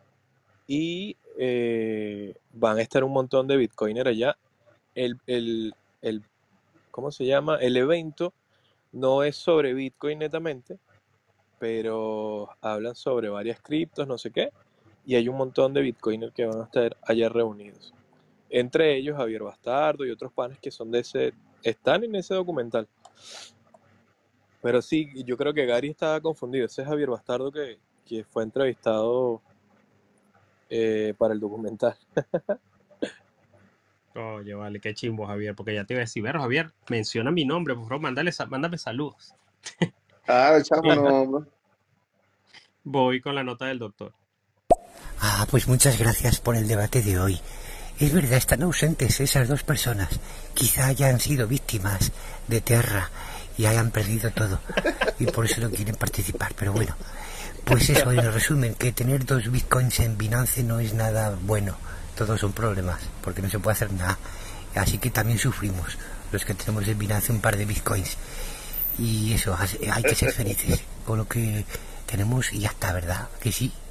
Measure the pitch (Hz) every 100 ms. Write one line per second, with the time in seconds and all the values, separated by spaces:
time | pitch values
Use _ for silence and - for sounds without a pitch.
0 | _ _ _ _ _ _ _ 143 165 175
1 | 208 - - - 127 123 120 113 110 110
2 | 107 104 104 - _ 117 117 110 113 139
3 | 135 139 131 135 131 139 117 - 107 113
4 | 131 110 123 - _ _ _ _ _ -
5 | 123 123 - 123 117 113 110 - _ _
6 | - 110 101 _ _ _ _ _ _ -
7 | 135 143 127 139 147 156 127 127 131 170
8 | 160 147 175 - _ _ _ _ _ 123
9 | 131 135 143 143 - 160 139 127 135 -
10 | 147 151 156 160 165 135 - 185 _ _
11 | _ _ _ _ _ _ 113 113 110 113
12 | 110 110 107 107 104 - 110 107 110 120
13 | - 127 110 101 107 117 - 151 165 -
14 | 139 120 117 - 269 - _ _ _ _
15 | - 123 120 131 131 127 135 139 135 113
16 | 113 110 113 - 120 110 113 - 117 -
17 | - 117 113 113 113 104 104 - - _
18 | _ _ _ _ _ 127 123 160 160 139
19 | 135 147 120 110 104 - - 131 156 147
20 | 135 110 131 - 127 131 - - 113 120
21 | 120 135 127 - _ _ - 110 - 165
22 | 233 208 170 190 180 160 120 117 107 _
23 | - _ - - - _ _ _ _ _
24 | _ _ _ _ _ _ 120 120 113 156
25 | 151 135 123 120 143 151 127 120 143 156
26 | 160 156 156 160 123 131 117 - 135 151
27 | 143 113 - 123 135 147 139 110 _ _
28 | _ 113 107 - 110 117 135 113 - 107
29 | 110 123 127 113 _ _ _ _ _ _
30 | _ _ _ _ _ _ _ 117 113 110
31 | 107 101 110 107 104 107 110 107 123 -
32 | _ - - 170 - 202 _ _ _ -
33 | - - _ _ _ _ _ _ _ _
34 | _ - 113 107 101 101 104 104 110 107
35 | 120 110 104 101 104 104 101 107 101 127
36 | 117 - 107 156 131 135 160 _ - 117
37 | 107 113 117 170 135 165 160 120 113 135
38 | 156 127 170 165 117 131 160 170 - 117
39 | 147 - - _ _ _ - - - -
40 | _ _ - 123 135 156 147 156 165 147
41 | 143 139 131 135 151 _ _ _ _ _
42 | _ _ _ _ _ - _ _ - 139
43 | 127 127 147 143 127 120 131 131 110 -
44 | 98 _ _ _ _ _ _ - - -
45 | - - 107 98 107 131 - 127 139 113
46 | 113 110 123 110 - 117 107 110 104 127
47 | 107 92 92 92 - - - - - -
48 | 147 160 139 127 - 120 175 - 156 160
49 | 120 - 135 139 120 143 - 127 - 107
50 | 95 - - - - - 120 - 135 135
51 | 139 123 - 143 110 139 - 110 92 98
52 | - - - - - 113 - 117 107 101
53 | 92 - - - - - 110 113 113 113
54 | 101 110 117 104 110 95 - - 311 -
55 | - - 123 - 113 - 113 98 101 107
56 | - - 95 - - - 98 101 113 -
57 | - - - - - - - 127 - 143
58 | 135 123 117 110 - 147 120 107 123 113
59 | 123 139 127 131 110 123 - 127 127 -
60 | 120 107 107 117 123 - 117 117 113 110
61 | 110 110 107 98 95 107 101 90 - -
62 | - - 107 107 104 101 113 95 90 85
63 | - - - 92 98 104 98 107 107 95
64 | 90 95 - - - - - - 95 -
65 | 131 117 110 113 135 - 104 92 82 -
66 | - - - 101 - 101 - 107 101 107
67 | 104 104 - 113 113 101 104 104 - 104
68 | 90 - - - - - - - - -
69 | 117 110 107 113 - 87 95 92 104 120
70 | 120 - 131 - 104 101 - - - -
71 | - 110 110 120 113 107 101 - - -
72 | - - 104 127 120 107 104 - - 90
73 | 87 92 113 - 113 - 127 - -